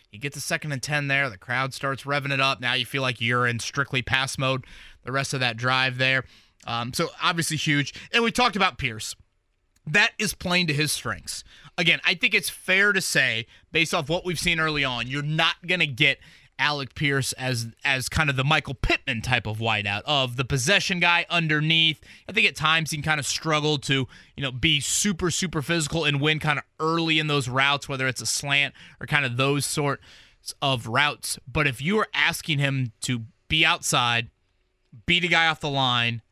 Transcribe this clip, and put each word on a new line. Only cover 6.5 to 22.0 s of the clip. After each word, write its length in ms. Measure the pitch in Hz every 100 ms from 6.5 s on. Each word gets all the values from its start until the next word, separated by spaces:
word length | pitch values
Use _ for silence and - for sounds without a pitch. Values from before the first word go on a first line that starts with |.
| _ -
Um, 280 | 117 120
so 160 | 147 160 -
obviously 360 | 156 175 160 156
huge. 360 | 156 143 139 - -
And 120 | 233
we 80 | 233
talked 240 | - 247 196
about 220 | 185 -
Pierce. 360 | 131 110 - - _ _ _ _ _ _ -
That 260 | 196 226 -
is 160 | 208
playing 340 | - 185 180 170
to 60 |
his 180 | 143 151
strengths. 520 | - 123 90 - - - - - -
Again, 220 | 170 151 170
I 80 | 185
think 180 | 233
it's 160 | 202 -
fair 440 | - - 185 208
to 80 | 190
say, 440 | - 160 131 113 117 - _
based 220 | 156 165
off 140 | 180 139
what 180 | 170 180
we've 140 | 160
seen 200 | 175 165
early 240 | 160 147
on, 240 | 135 120 120
you're 140 | 139
not 340 | 147 156 165 170 165
gonna 220 | 180 156
get 320 | 120 147 131 - - - -
Alec 340 | 139 147 135
Pierce 400 | - 147 139 123
as, 360 | - 127 120 117 -
as 240 | 143 131 120
kind 220 | 165 151
of 60 | 135
the 80 |
Michael 320 | 135 156 143 135
Pittman 460 | - 330 - 117
type 260 | 117 123 110
of 100 | 110
wideout, 460 | 113 107 101 101 -
of 320 | 147 127 120
the 80 | 127
possession 540 | 139 127 196 - 180
guy 260 | 175 175 165
underneath. 720 | 170 160 151 156 160 160 151